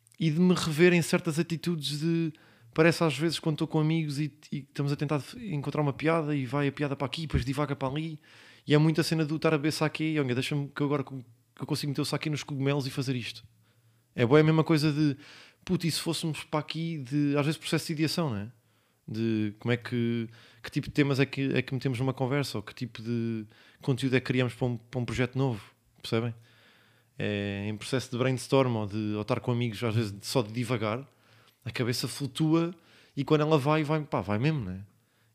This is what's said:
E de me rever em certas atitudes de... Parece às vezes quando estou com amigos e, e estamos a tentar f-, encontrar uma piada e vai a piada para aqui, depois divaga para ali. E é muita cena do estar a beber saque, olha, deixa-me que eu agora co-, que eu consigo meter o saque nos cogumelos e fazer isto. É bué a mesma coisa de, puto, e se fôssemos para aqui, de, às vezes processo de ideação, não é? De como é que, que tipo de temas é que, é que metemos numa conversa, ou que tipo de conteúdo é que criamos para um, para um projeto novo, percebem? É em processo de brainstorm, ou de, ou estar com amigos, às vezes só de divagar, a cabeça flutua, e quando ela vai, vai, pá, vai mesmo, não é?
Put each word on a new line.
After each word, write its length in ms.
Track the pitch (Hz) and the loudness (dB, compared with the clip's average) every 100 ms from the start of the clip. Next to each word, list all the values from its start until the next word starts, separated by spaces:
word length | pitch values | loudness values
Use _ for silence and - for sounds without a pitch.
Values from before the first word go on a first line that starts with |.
| _ - | _ -2
E 120 | 160 | 0
de 100 | 151 | 4
me 140 | 180 | 4
rever 380 | 180 165 151 175 | 4 0 6 6
em 100 | 175 | 6
certas 360 | - 175 175 151 | 4 0 0 -2
atitudes 600 | - 160 175 165 139 147 | 0 -2 -2 -2 -4 -2
de... 320 | 165 165 160 - - _ - | 0 0 0 -6 -16 _ -4
Parece 280 | - 165 160 | 4 4 4
às 140 | 165 127 | 2 2
vezes 220 | 165 139 | -2 0
quando 160 | 165 | -2
estou 120 | 143 156 | -2 0
com 140 | 156 | 2
amigos 380 | 156 165 151 139 | 2 2 0 -2
e, 140 | 151 - - | -4 -8 -10
e 60 | 147 | -10
estamos 340 | 131 - 143 | -8 -4 -2
a 40 | 143 | -2
tentar 200 | 147 147 | -2 -2
f-, 220 | - 247 220 | -4 -10 -6
encontrar 300 | 147 139 147 | -4 -2 0
uma 100 | 147 | 0
piada 440 | 120 151 165 151 147 | 0 0 0 0 -2
e 100 | 123 | -2
vai 220 | 143 139 | 0 0
a 40 | |
piada 220 | 139 147 | -2 -4
para 120 | 139 131 | -2 -4
aqui, 160 | - | -6
depois 220 | 156 135 | -2 -2
divaga 300 | 120 143 143 | 0 -2 -2
para 140 | 139 135 | -2 -4
ali. 320 | 147 160 151 - - - - - | -4 -6 -10 -16 -20 -20 -12 2
E 80 | |
é 40 | 151 | 6
muita 240 | 156 156 | 6 4
cena 220 | 151 160 | 2 0
do 120 | 147 160 | 0 0
estar 180 | 160 | 2
a 40 | 156 | 2
beber 140 | 151 | 2
saque, 460 | 147 151 - 156 151 | 0 -2 0 -2 0
olha, 160 | 135 | 0
deixa-me 340 | 123 123 147 143 | 0 0 -2 -2
que 120 | - | -2
eu 60 | 143 | 0
agora 160 | 143 | 0
co-, 220 | 127 135 - _ _ | -4 -12 -14 _ _
que 80 | - | -12
eu 40 | 135 | -6
consigo 240 | 147 147 | -4 -2
meter 100 | 139 | -2
o 40 | |
saque 260 | 139 147 156 | -2 -2 -2
nos 120 | 147 | -4
cogumelos 440 | - 139 135 143 131 | -4 -2 0 0 -2
e 40 | |
fazer 260 | 143 131 127 | -4 -4 -4
isto. 280 | 110 - - _ _ _ _ _ _ | -6 -12 -18 _ _ _ _ _ _
É 100 | - 117 | 0 6
bué 140 | 151 | 8
a 40 | |
mesma 200 | 156 160 | 8 6
coisa 280 | 156 156 156 | 4 4 4
de, 240 | 147 147 135 - - - _ | 2 0 0 -8 -20 -20 _
puto, 220 | - 175 160 | -4 -2 0
e 40 | |
se 100 | - | -2
fôssemos 440 | 170 151 165 147 | -2 -2 -4 -6
para 160 | - 151 | -4 -4
aqui, 380 | - 156 165 160 | -2 -6 -6 -6
de, 380 | 123 147 143 143 | -2 0 2 2
às 80 | |
vezes 140 | 143 156 | 2 -2
processo 280 | - 160 - | -2 -2 -2
de 60 | |
ideação, 380 | 151 151 - 156 | -2 0 0 -2
não 60 | 104 | -2
é? 160 | 107 - _ _ _ _ - | -6 -12 _ _ _ _ -10
De 480 | 110 113 110 107 104 | -2 0 0 0 -2
como 140 | 117 | 0
é 40 | 120 | 0
que, 520 | - 123 117 117 113 - - - | 0 0 0 0 -4 -12 -20 -18
que 80 | - | -8
tipo 180 | 147 - | -6 0
de 40 | |
temas 260 | - 143 131 | 2 4 4
é 80 | 135 | 2
que, 260 | - 135 | 0 0
é 80 | 127 | 0
que 120 | - | 0
metemos 240 | 131 135 120 | -2 -2 0
numa 160 | 135 | -2
conversa, 440 | 127 127 143 127 110 | 0 0 0 -2 -6
ou 40 | |
que 120 | - | -10
tipo 280 | - 117 113 | -10 -12 -8
de 440 | 110 120 117 110 107 - - - | -4 -2 -2 -6 -8 -18 -20 -6
conteúdo 320 | - 127 135 | -2 0 2
é 60 | 127 | 2
que 60 | - | 2
criamos 280 | 127 123 | 0 0
para 120 | - 127 | 0 -2
um, 100 | 120 | -2
para 240 | - 127 | -6 -6
um 40 | |
projeto 320 | 117 113 123 131 | -2 -2 -2 0
novo, 260 | 135 104 - _ _ _ | -2 -2 -10 _ _ _
percebem? 340 | - 113 120 113 - _ _ _ _ _ _ - | -4 -2 -2 -6 -16 _ _ _ _ _ _ -6
É 480 | 104 101 101 101 104 | -4 -2 -4 -4 -6
em 80 | 107 | -8
processo 340 | - 131 - | -4 -4 -2
de 60 | 120 | -2
brainstorm, 600 | 131 127 - 139 127 110 | 0 0 2 2 4 0
ou 100 | 104 | -2
de, 280 | 107 107 | -4 -2
ou 80 | 104 | -2
estar 180 | 104 120 | -2 -2
com 120 | - | 0
amigos, 300 | 120 120 101 | -2 -2 -2
às 120 | 120 | -2
vezes 200 | 113 104 101 | 0 -2 -6
só 200 | - 135 | -2 -2
de 100 | 107 | -2
divagar, 540 | 117 117 120 107 117 143 _ _ - _ _ | -4 -4 -2 -2 -4 -8 _ _ -20 _ _
a 60 | 117 | -8
cabeça 380 | - 120 123 127 | -4 -2 -2 -6
flutua, 680 | - 139 - 156 165 170 - _ - - 143 | -6 -6 0 2 2 2 -6 _ -20 -12 -6
e 80 | |
quando 180 | 139 151 | 2 2
ela 160 | 151 156 | 4 4
vai, 240 | 139 156 | 4 2
vai, 180 | 147 156 | 2 -2
pá, 180 | - 135 | -2 -4
vai 180 | 95 104 | 0 0
mesmo, 220 | 147 151 | 0 0
não 120 | 92 | -4
é? 80 | 92 104 _ _ _ _ | -8 -12 _ _ _ _